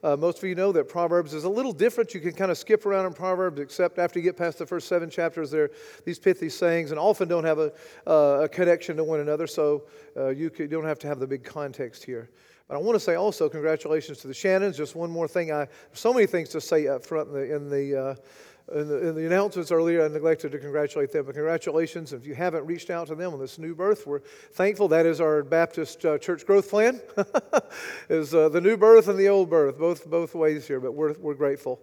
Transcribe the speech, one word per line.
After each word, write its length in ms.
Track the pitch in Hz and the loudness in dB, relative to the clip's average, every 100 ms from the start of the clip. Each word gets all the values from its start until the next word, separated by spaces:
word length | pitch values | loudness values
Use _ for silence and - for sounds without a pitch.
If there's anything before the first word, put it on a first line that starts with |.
Uh, 120 | 156 143 | -2 0
most 220 | 170 170 | 0 -2
of 60 | |
you 100 | 190 | -6
know 180 | 180 196 | 0 0
that 160 | 170 - | 2 0
Proverbs 460 | 175 170 175 156 | 0 0 2 0
is 120 | 151 175 | -4 -4
a 40 | |
little 220 | 214 254 | -2 -2
different. 420 | 156 226 233 226 | 2 0 2 -4
You 60 | 185 | -4
can 140 | 165 | -8
kinda 200 | 160 190 | -2 -2
skip 320 | 165 - 214 202 | -2 2 2 2
around 220 | 196 185 | 0 -2
in 60 | |
Proverbs, 460 | 156 185 185 185 143 | -4 -4 0 -2 -4
except 380 | 143 - 175 180 | -8 -2 -2 0
after 220 | 175 180 | -2 0
you 40 | |
get 140 | 170 175 | -2 -2
past 220 | 170 - | -4 -4
the 80 | 160 | -8
first 200 | 175 - | -8 -2
seven 220 | 175 165 | -2 -2
chapters, 400 | 165 165 165 151 | -4 -4 -2 -4
there 220 | 151 147 - - - - | 0 -2 -2 -20 -16 -12
these 140 | 170 | -2
pithy 300 | 190 185 160 | 0 2 -2
sayings, 420 | - 170 170 151 | -2 0 0 -2
and 80 | 151 | 0
often 280 | 185 208 175 | 2 2 0
don't 160 | 170 | 0
have 140 | 160 156 | 0 0
a, 160 | 151 - - - - | -2 -4 -20 -10 2
uh, 360 | 160 143 139 | 4 6 4
a 40 | 151 | 0
connection 500 | 180 175 170 170 156 | 2 2 2 0 -4
to 60 | |
one 160 | 160 156 | -2 -2
another, 280 | 147 151 165 | -2 -2 -4
so, 380 | - 151 147 - - - - | 0 0 0 -4 -20 -16 -6
uh, 120 | 135 | -4
you 240 | 135 160 | -4 -6
could, 180 | - 147 | -6 -6
you 80 | 160 | -4
don't 80 | 156 | -4
have 140 | 151 | -6
to 80 | 147 | -6
have 120 | 139 | -6
the 60 | 135 | -6
big 180 | 135 | -6
context 600 | 117 156 143 127 123 - | -10 -10 -10 -8 -10 -12
here. 260 | - 120 117 _ _ _ - | -12 -12 -12 _ _ _ -10
But 80 | 143 | -6
I 20 | |
wanna 220 | 202 220 | 0 0
say 160 | - 170 | 2 0
also 340 | 208 - 151 | 0 0 -2
congratulations 720 | 156 156 156 151 156 151 135 | -2 -2 -2 0 -2 -4 -14
to 80 | 135 | -14
the 80 | 135 | -4
Shannons. 420 | 190 190 202 151 | 0 2 0 -4
Just 180 | 151 165 | -8 -8
one 140 | 170 | -6
more 180 | 165 160 | -4 -2
thing. 240 | 185 160 | -2 -2
I, 160 | 151 139 - - | -2 -4 -10 -20
so 220 | - 226 | -4 2
many 140 | 254 196 | 4 4
things 220 | 180 156 | 2 -4
to 120 | 160 | -6
say 240 | - 160 143 | 0 0 2
up 180 | 131 | -2
front 260 | - 160 147 | -4 -6 -4
in 40 | |
the, 220 | 139 139 147 | -6 -6 -6
in 140 | 143 | -4
the, 240 | 139 139 135 | -4 -2 -2
uh, 160 | 135 135 - - - _ - 147 | -4 -8 -14 -20 -20 _ -8 -6
in 140 | 151 | -4
the, 180 | 143 165 | -2 -2
in 80 | 160 | -2
the 100 | 160 | 0
announcements 460 | 180 202 190 165 | 2 2 -2 0
earlier, 320 | 165 165 170 | 2 2 2
I 60 | 156 | 2
neglected 420 | 151 160 156 147 | 2 0 0 -2
to 80 | 143 | -10
congratulate 540 | 143 147 147 - 139 | -6 -2 -2 -2 -2
them. 120 | 156 135 | -2 -6
But 100 | 139 | -4
congratulations. 760 | 156 165 165 156 165 170 147 | -2 -2 -2 -2 -2 -4 -12
If 160 | 131 135 | -14 -12
you 80 | 131 | -6
haven't 300 | 180 160 156 | -4 -4 -6
reached 240 | 170 - | -8 -6
out 180 | 170 160 | -8 -6
to 80 | 156 | -8
them 180 | 180 | -8
on 60 | 143 | -8
this 180 | 131 - | -10 -10
new 160 | 160 | -12
birth, 320 | 165 196 208 139 | -4 0 0 -2
we're 140 | 143 | -8
thankful. 680 | - - - - 196 196 196 | -10 -20 -10 -2 0 2 4
That 160 | 160 165 | 6 4
is 160 | 151 | 4
our 200 | 160 151 | 2 2
Baptist, 640 | 139 165 165 165 156 - 165 | 2 2 2 -2 -8 -4 -2
uh, 120 | 151 | -2
church 280 | - 170 - | -2 -4 4
growth 240 | 196 196 | 4 4
plan, 300 | 208 226 254 - - | 4 2 2 -6 -4
<laughs> 920 | 196 - - 247 - - - - - | -2 -2 0 0 0 -10 -14 -12 -2
is, 260 | 160 147 160 | -2 2 4
uh, 140 | 156 | 4
the 100 | 165 | 4
new 160 | 180 220 | 4 6
birth 320 | 214 226 202 | 10 10 8
and 100 | 190 | 4
the 120 | 196 | 4
old 200 | 196 175 | 4 4
birth, 300 | 165 139 131 | 2 2 2
both, 260 | 165 165 156 | -2 -2 -4
both 260 | 170 165 170 | -4 -2 0
ways 320 | 156 151 - | 0 0 -4
here. 140 | 135 | -6
But 100 | 127 | -6
we're, 220 | 143 156 | -2 -2
we're 220 | 151 156 139 | -2 -6 -2
grateful 440 | 143 139 135 123 | -2 -2 -6 -10